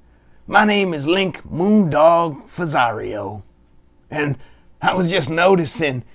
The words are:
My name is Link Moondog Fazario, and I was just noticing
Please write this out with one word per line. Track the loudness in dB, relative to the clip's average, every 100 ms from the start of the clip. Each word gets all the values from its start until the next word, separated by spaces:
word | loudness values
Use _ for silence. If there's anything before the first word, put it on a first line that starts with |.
| _ _ _ -20 0
My | 2 4
name | 2 0
is | -2 -2
Link | -2 -2 -6 -10
Moondog | -2 2 2 2 4 4 4 0 -6 -14
Fazario, | -8 -4 0 0 -2 -8 -8 -10 -12 -16 _ _ _ _ _ _
and | -6 -4 -6 -12 -20 _ _
I | -4 -2
was | 0
just | -2 -2
noticing | 2 4 4 0 -4 -4 -4 -10